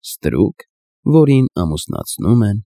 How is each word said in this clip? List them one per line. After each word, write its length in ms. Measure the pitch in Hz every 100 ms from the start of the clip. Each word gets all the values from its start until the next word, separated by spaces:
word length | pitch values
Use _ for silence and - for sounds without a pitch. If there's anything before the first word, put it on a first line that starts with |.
Ստրուկ, 600 | - - 78 62 101 - - _ _ _
որին 460 | - 156 147 135 131
ամուսնացնում 880 | - 85 76 - 50 - - 98 120
են 220 | 104 104